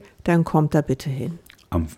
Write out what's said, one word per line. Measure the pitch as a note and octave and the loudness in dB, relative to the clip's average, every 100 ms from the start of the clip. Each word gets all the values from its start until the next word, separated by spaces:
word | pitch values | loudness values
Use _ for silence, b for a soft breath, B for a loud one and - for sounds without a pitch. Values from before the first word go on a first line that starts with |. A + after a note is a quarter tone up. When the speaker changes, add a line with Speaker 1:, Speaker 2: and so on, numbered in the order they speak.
| b b | b b
Speaker 1:
dann | - E3+ | 0 2
kommt | D#3+ D#3+ D3+ | 2 2 2
da | D#3 | 2
bitte | D3 C3 D3+ | 0 -2 -4
hin. | C3+ F3 E3 - - _ | -6 -6 -10 -16 -20 _
Speaker 2:
Am, | E2+ D#2+ | -4 -4